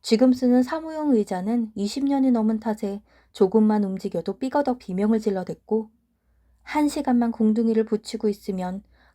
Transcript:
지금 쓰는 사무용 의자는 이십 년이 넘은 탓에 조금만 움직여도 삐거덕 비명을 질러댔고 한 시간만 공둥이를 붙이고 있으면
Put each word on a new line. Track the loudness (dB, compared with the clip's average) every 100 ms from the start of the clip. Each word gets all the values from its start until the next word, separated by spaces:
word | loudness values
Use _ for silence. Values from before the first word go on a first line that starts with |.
지금 | 0 4 4
쓰는 | 4 2 2
사무용 | 2 -2 -6 -4 0
의자는 | 2 0 -4 -2 -4 -4 -4
이십 | -6 -4 -2
년이 | 0 2
넘은 | 2 0 -2
탓에 | -4 -6 -6 -8 _ _ _
조금만 | 0 4 4 4 2
움직여도 | 0 -4 -4 -6 -6 -6
삐거덕 | -2 0 0 -2
비명을 | -4 -2 0 2
질러댔고 | 0 -4 -6 -12 -4 -4 -4 _ _ _ _ _ _ _
한 | -6 0 0
시간만 | 0 0 0 0
공둥이를 | 0 2 2 2 2
붙이고 | 0 -2 -4 -4 -2
있으면 | -4 -6 -6 -6 -8 -14 _ _